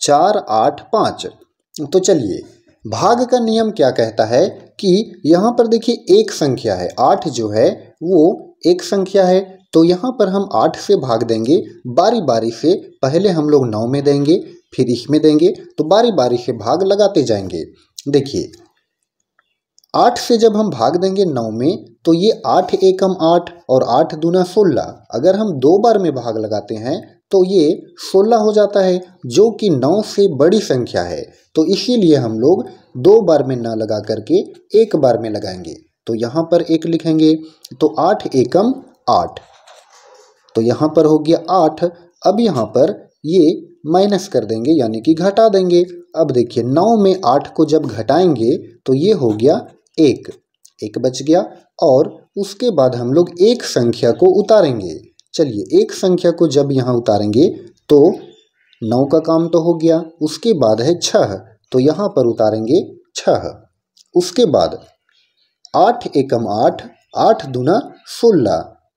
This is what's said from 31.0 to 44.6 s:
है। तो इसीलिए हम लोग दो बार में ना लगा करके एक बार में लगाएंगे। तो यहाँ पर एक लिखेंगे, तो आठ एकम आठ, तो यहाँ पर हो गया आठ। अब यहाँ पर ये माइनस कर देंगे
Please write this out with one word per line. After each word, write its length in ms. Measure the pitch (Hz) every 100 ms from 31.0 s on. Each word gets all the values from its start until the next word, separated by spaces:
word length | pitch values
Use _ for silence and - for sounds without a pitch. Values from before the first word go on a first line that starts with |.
है। 180 | 87 78 - _ _ -
तो 80 | 160
इसीलिए 500 | 196 - 247 175 143
हम 220 | 120 110
लोग 260 | 131 190 - - _ 127
दो 220 | 156 220
बार 200 | 180 151
में 100 | 135 127
ना 180 | 117
लगा 240 | 110 107 107
करके 380 | 110 113 104 175 - - _
एक 200 | 208 220 165
बार 220 | 135 113
में 100 | 113
लगाएंगे। 440 | 104 101 92 85 - _ _ -
तो 80 |
यहाँ 280 | 113 117 156
पर 180 | 165 170
एक 220 | 165 165 165
लिखेंगे, 480 | 165 165 156 156 160 - _ -
तो 120 | - 151 -
आठ 260 | 160 214 -
एकम 440 | 135 117 170 226 262 - _ -
आठ, 300 | 104 85 - - _ - - _ _ - - _ _ _
तो 60 | 113
यहाँ 280 | 113 117 151
पर 180 | 156 160
हो 120 | 156
गया 200 | 151 165 -
आठ। 320 | 185 156 156 175 - - _
अब 180 | 180 202
यहाँ 240 | 226 139 107
पर 260 | 123 160 208 - _ 147
ये 240 | 185 156 - - _ 147
माइनस 400 | 175 208 196 202
कर 160 | 131
देंगे 280 | 107 113